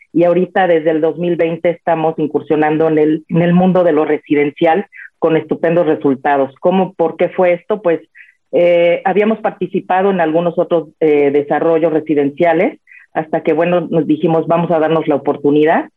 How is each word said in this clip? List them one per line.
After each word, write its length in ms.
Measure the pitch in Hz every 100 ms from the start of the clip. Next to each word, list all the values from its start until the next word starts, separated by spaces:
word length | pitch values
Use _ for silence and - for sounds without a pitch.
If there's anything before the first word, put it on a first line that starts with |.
| _
y 100 | 160
ahorita 460 | 175 175 180 202 185
desde 220 | 165 156
el 80 | 156
dos 180 | 160 156
mil 160 | 175
veinte 360 | 165 165 165 175
estamos 440 | 170 - 160 160 160
incursionando 680 | 151 147 - 151 151 156 160
en 120 | 156
el, 260 | 151 156 -
en 140 | 165
el 100 | 175
mundo 300 | 180 185 180
de 100 | 175
lo 120 | 147
residencial 840 | 156 147 - 147 147 - 165 170 - - - _
con 180 | 160 156
estupendos 500 | 156 147 165 175 160
resultados. 680 | 156 143 127 147 139 135 -
¿Cómo, 340 | 180 185 180
por 220 | - 160 160
qué 140 | 175
fue 240 | - 180
esto? 280 | 175 - 208
Pues, 180 | 175 160 - - - _ _
eh, 500 | - 175 170 170 170
habíamos 360 | 190 185 214 220
participado 680 | 214 - 180 190 - 185 196
en 100 | 185
algunos 380 | 160 160 175 170
otros, 320 | 165 170 156 _
eh, 300 | 156 147 143
desarrollos 600 | 143 143 151 165 165 165
residenciales, 840 | 156 156 143 143 139 170 160 233 - _ - -
hasta 300 | - 156 160
que, 100 | 165
bueno, 360 | 156 170 180 147
nos 160 | 165 143
dijimos, 400 | 151 175 165 156
"Vamos 240 | 170 170
a 80 | 165
darnos 300 | 156 160 156
la 80 | 139
oportunidad", 760 | - 139 147 151 151 208 311